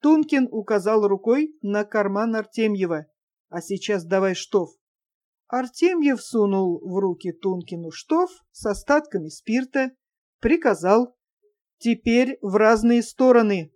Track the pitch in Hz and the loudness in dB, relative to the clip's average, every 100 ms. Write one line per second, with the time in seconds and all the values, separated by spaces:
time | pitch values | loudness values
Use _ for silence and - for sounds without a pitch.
0 | 294 311 302 285 254 226 202 208 185 220 | 4 2 2 0 0 -4 -2 -2 2 2
1 | 202 196 196 254 302 - 202 202 208 220 | 2 0 0 0 0 -6 -4 -4 -2 -2
2 | 202 196 226 220 214 - 220 202 185 160 | -2 -2 -4 -4 -6 -2 -2 0 -2 -4
3 | 151 _ _ _ _ 170 165 196 - 202 | -8 _ _ _ _ -14 -8 -8 -4 -6
4 | 165 190 190 180 - 202 170 _ _ _ | -2 0 0 -4 -2 -4 -4 _ _ _
5 | _ _ _ _ _ 247 254 - 349 359 | _ _ _ _ _ -6 -6 -2 0 2
6 | 285 254 - 233 202 196 185 170 185 185 | 0 0 -4 0 0 2 0 -4 -6 -4
7 | 196 170 185 165 196 185 170 175 165 - | -2 -4 -8 -6 -6 -6 -8 -12 -12 -16
8 | - 320 359 - _ - 220 196 - 294 | -4 -2 -2 -6 _ -10 -6 -6 0 0
9 | 302 196 156 - - 226 262 269 262 _ | 0 -10 -10 -16 -4 -4 -2 -4 -4 _
10 | _ _ _ _ 226 330 254 202 175 214 | _ _ _ _ 0 0 0 0 2 2
11 | 247 _ _ _ _ _ _ _ 233 233 | 2 _ _ _ _ _ _ _ -2 -2
12 | - 233 254 269 202 196 220 226 226 240 | 2 2 2 -2 -2 2 4 4 4 2
13 | 226 - 254 240 220 196 160 | 0 0 4 6 4 -2 -6